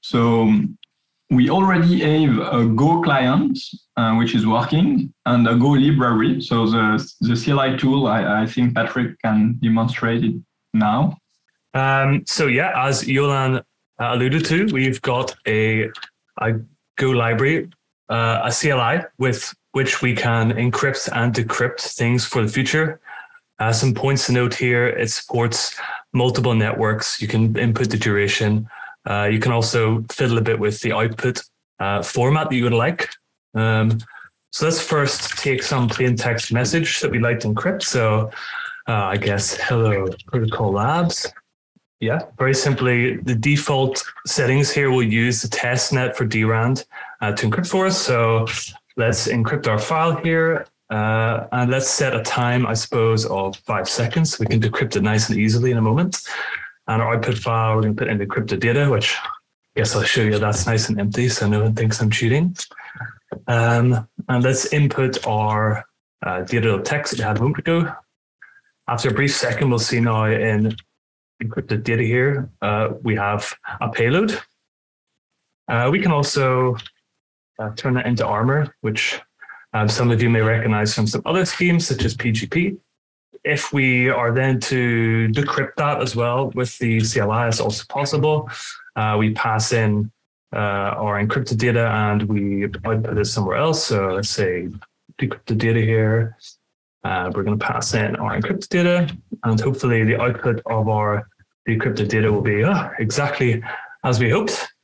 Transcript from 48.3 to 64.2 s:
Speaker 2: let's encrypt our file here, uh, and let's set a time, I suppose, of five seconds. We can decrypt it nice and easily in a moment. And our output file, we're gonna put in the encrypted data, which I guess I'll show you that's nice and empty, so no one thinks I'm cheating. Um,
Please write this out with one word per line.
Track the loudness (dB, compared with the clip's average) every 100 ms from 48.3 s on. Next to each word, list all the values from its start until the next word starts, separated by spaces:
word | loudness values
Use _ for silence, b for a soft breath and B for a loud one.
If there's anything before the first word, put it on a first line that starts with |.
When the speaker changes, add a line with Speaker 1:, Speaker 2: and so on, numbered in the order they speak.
| 2 0 -4 -10 -16 _ -2
Speaker 2:
let's | 0 0 0
encrypt | 0 0 0 0
our | -2
file | 0 0 0 0
here, | 0 2 2 0 -4 _ _
uh, | -2 0 0 0 -2 -4
and | -2 0
let's | 0 0
set | 0 0
a | -2
time, | -2 -2 0 0 0
I |
suppose, | -2 -2 0 2 2 0
of | -2 -4 -6
five | -4 -4 -2
seconds. | -2 -2 0 0 0
We | 0
can | 0
decrypt | 0 -2 -2 0
it |
nice | 0 0 0
and | 0
easily | 2 2 2
in | 2
a |
moment. | 2 2 0 -2 B B B B B B -4
And | -2
our | 0
output | 0 -2 -2
file, | -2 0 2 2
we're |
gonna | 0
put | 0 -2
in | -2
the | -2
encrypted | -4 -2 0
data, | 0 2 2
which | 2 0
I | -4 -8 -14 _ _ _ -4
guess | -2
I'll | 0
show | 0 2
you | 2 2
that's | 0 0 0
nice | 0 0
and | -2
empty, | -2 0 0
so | 0 0
no | 2
one | 2 2
thinks | 0 2
I'm | 0
cheating. | 2 2 2 0 -2 -12 B B B -14 B _ -14 -2
Um, | 2 2 4 2 2 -2 -14